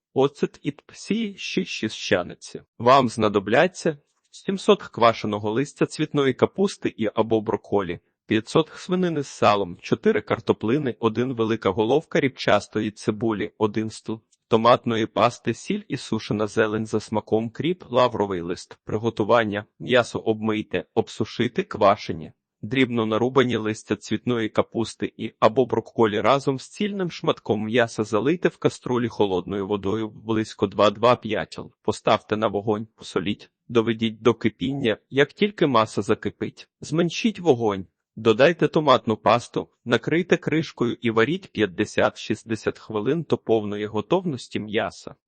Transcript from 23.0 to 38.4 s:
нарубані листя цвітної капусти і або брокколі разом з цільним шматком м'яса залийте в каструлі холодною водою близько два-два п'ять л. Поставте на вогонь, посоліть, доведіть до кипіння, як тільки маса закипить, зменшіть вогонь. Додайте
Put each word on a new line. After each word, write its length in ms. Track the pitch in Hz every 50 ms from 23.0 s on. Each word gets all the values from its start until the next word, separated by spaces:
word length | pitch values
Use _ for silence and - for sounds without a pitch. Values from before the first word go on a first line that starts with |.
| 110
нарубані 520 | 110 110 107 117 127 135 139 127 123 113 110
листя 380 | 107 107 110 - - - 117
цвітної 540 | - - - 117 107 - 123 123 117 110 107
капусти 640 | - - - - _ 117 113 - - _ 107 - - -
і 160 | 107 113 - _
або 260 | - 113 110 123 127
брокколі 560 | 120 117 113 - - _ - 117 107 101 107
разом 380 | 98 107 131 139 135 - 135 131
з 100 | - -
цільним 420 | - - 208 202 202 196 185 170
шматком 540 | - - - 160 185 - _ - 110 107 104
м'яса 380 | 107 110 123 117 113 - - 110
залийте 440 | 104 113 104 110 135 165 180 - 175
в 100 | - _
каструлі 500 | - 143 - - - - 123 117 123 113
холодною 600 | - - 107 101 92 90 90 - 98 101 98 95
водою 420 | 104 101 95 101 104 110 113 107
близько 580 | 113 - 104 107 113 110 110 - - - - 98
два-два 480 | 95 95 101 107 104 104 107 120 123
п'ять 440 | - - 110 104 98 80 - - -
л. 120 | - - _ _
Поставте 560 | _ - 104 - _ - 113 104 - _ 107 104
на 100 | 110 110
вогонь, 400 | 98 101 101 113 107 107 113 - _
посоліть, 540 | _ - - - 104 87 95 107 - - _ _ _ _ _
доведіть 540 | 127 117 110 113 117 110 113 113 110 110
до 120 | 110 120 113
кипіння, 640 | - - 113 - _ - 127 139 139 127 113 104 - _ _
як 240 | - 131 143 143 -
тільки 340 | - 202 208 208 - 175 151
маса 340 | 127 113 110 104 - -
закипить, 680 | 101 110 110 - - 104 - _ 107 107 - - - _ _ _
зменшіть 580 | - - 147 160 175 170 - - - 233 196 -
вогонь. 460 | 175 165 135 117 117 107 101 95 95 - _ _ _ _ _ -
Додайте 500 | 110 113 110 107